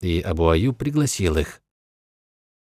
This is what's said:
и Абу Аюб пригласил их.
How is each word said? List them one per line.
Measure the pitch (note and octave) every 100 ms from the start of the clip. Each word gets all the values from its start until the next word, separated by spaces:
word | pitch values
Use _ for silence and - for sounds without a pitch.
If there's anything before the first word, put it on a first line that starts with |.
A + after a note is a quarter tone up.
и | F2+ E2+
Абу | - E2+ E2
Аюб | E2 B2 A#2+
пригласил | C#3+ D3 C#3+ - F2+ D#2
их. | D2+ - _ _ _ _ _ _ _ _ _ _